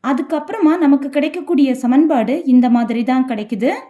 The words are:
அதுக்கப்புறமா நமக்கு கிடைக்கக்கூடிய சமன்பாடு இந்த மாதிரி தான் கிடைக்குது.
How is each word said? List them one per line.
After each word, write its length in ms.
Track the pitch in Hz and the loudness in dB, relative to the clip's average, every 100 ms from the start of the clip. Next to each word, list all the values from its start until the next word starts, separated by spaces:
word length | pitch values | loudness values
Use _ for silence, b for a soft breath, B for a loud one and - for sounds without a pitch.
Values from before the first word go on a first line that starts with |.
| 233 | -4
அதுக்கப்புறமா 640 | 254 302 302 302 440 311 349 | -4 -4 -6 -6 0 0 2
நமக்கு 240 | 302 277 277 | 2 2 0
கிடைக்கக்கூடிய 560 | 294 302 359 - 339 277 254 | -4 -4 -6 -2 0 2 0
சமன்பாடு 540 | 240 262 311 277 220 302 285 | 0 2 2 0 0 -2 2
இந்த 160 | 247 240 240 | 4 4 2
மாதிரி 260 | 233 233 240 | 0 -2 0
தான் 180 | 254 262 | 0 -2
கிடைக்குது. 420 | 220 214 208 247 453 - | -4 -6 -2 -2 -4 -10